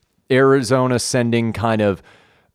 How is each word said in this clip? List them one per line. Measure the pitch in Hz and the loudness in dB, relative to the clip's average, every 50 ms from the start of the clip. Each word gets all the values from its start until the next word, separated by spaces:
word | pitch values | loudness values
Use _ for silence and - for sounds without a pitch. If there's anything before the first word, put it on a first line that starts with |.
| _ _ _ _ _ - | _ _ _ _ _ -2
Arizona | 131 131 135 135 135 139 127 101 127 131 127 127 123 120 | 0 2 4 4 4 2 2 0 0 0 0 0 -2 -2
sending | - - - 131 120 117 117 117 117 113 107 | -2 -2 -2 -2 -2 0 0 -2 -2 -2 -4
kind | 101 113 113 113 107 | -4 -4 -2 -2 0
of | 107 101 95 - - - - _ _ _ _ _ _ _ _ | 0 0 -2 -4 -8 -16 -20 _ _ _ _ _ _ _ _